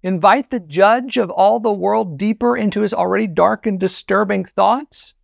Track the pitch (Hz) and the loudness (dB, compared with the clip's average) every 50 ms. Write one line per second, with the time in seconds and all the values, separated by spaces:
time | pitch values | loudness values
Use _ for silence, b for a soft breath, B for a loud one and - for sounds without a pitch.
0 | - 185 190 175 160 196 208 269 277 _ 262 240 175 156 143 170 190 208 226 254 | -4 -4 -4 2 4 4 4 4 0 _ -8 -8 -8 -6 2 4 4 4 4 2
1 | 247 277 - 247 214 170 180 - 190 202 220 240 214 226 208 196 180 196 208 220 | -2 -4 -2 -4 -2 -2 0 2 2 2 2 2 0 -2 -2 -2 -2 0 0 0
2 | 220 180 151 135 196 214 220 - 240 240 240 240 214 208 - 202 214 196 208 - | -2 -4 -6 -4 -4 -4 -2 -2 0 -2 0 0 -2 -2 0 0 -2 -2 -2 -2
3 | 180 185 190 196 220 196 160 170 175 196 220 214 - 226 196 180 185 185 - - | -2 0 0 0 -2 -2 0 2 2 2 2 0 -4 -4 -4 -2 -2 -4 -4 -6
4 | - - 190 196 214 190 208 196 185 - _ - 190 196 226 269 311 _ - - | -4 -2 0 0 0 0 -2 -4 -4 -6 _ 0 2 2 2 0 -4 _ -18 -18
5 | - - _ _ | -18 -18 _ _